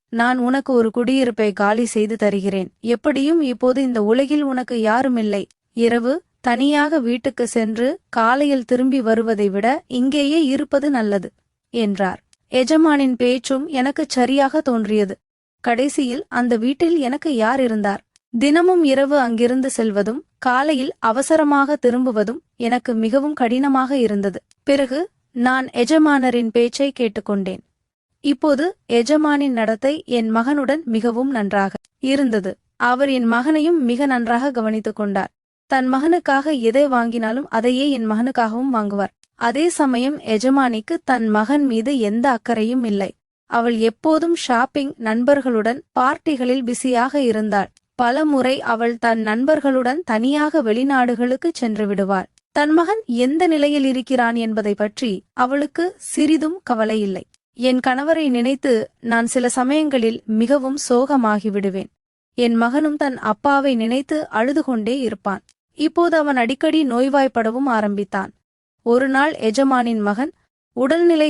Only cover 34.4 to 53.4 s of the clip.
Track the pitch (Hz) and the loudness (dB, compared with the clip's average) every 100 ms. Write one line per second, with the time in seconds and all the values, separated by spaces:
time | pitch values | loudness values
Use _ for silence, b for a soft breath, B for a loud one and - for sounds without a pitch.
34.4 | 277 247 220 220 220 214 208 196 - _ | -2 -2 -2 -4 -6 -6 -4 -4 -6 _
35.4 | _ _ - 269 254 262 311 349 - 277 | _ _ -4 -2 0 0 2 2 2 0
36.4 | 285 285 226 247 294 247 233 233 220 240 | 0 0 2 2 2 2 0 -2 -4 -4
37.4 | 294 226 240 254 285 262 220 214 247 254 | -4 -2 0 0 0 -2 -2 -2 -2 0
38.4 | 226 226 269 233 208 202 196 _ _ - | -2 -2 -2 -2 -2 -4 -4 _ _ -4
39.4 | 233 262 339 - 277 247 262 302 - 220 | -2 0 0 0 0 0 -2 -4 -2 0
40.4 | 254 277 254 220 - 339 - 247 220 214 | 2 2 2 -2 -6 -6 -2 -2 2 0
41.4 | 220 294 277 226 220 277 208 226 269 233 | 2 0 0 0 0 0 0 0 0 0
42.4 | - 220 220 254 233 202 185 - _ _ | -2 -2 0 -2 -2 -2 -4 -8 _ _
43.4 | - 240 233 226 226 - 311 311 339 339 | -6 -2 0 0 0 0 0 0 0 -2
44.4 | - 240 262 294 277 - 226 220 247 285 | 0 0 0 -2 -6 -6 -4 0 2 2
45.4 | 262 226 220 - - - 254 311 - 277 | 2 -2 -2 -4 -6 -2 0 0 -4 -2
46.4 | 254 262 240 240 262 240 262 294 247 214 | -2 -2 -2 -4 -2 0 0 0 0 0
47.4 | 214 202 185 _ _ - 240 269 311 277 | 0 -2 -4 _ _ -4 -2 0 0 2
48.4 | 254 269 - 226 233 233 240 226 220 220 | 0 -2 -2 -2 -2 -2 0 0 0 -2
49.4 | 277 311 277 262 247 294 359 220 254 294 | 0 2 2 0 0 -4 -2 -2 0 0
50.4 | 302 311 226 220 269 269 247 233 247 262 | 0 0 0 0 0 2 0 0 -2 -2
51.4 | 339 - 233 208 208 202 196 196 - _ | -4 -4 -4 -2 -2 -2 0 -2 -4 _
52.4 | _ - 294 311 339 440 - 233 247 320 | _ -2 2 2 2 -2 -2 0 0 2